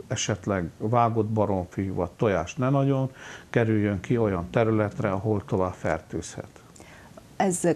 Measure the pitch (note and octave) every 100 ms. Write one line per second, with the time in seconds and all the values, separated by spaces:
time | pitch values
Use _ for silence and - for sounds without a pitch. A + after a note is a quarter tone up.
0 | - - - G2 - G2 E2 - A2 A#2+
1 | A#2 A2+ G#2 A2 G2+ F#2+ F2+ - G2 F2+
2 | F2 - A2+ F2+ E2+ - B2+ C#3 C#3 C3+
3 | C3+ - - - - B2 A2 A2 G#2 G2
4 | - A#2+ A2 F#2 F2 B2 A2 A2 G2+ -
5 | A2 F#2+ G#2+ G#2 - G2+ F#2 - G2 D#2+
6 | - F#2 - - - - - - - -
7 | - - - - G3 F3+ E3+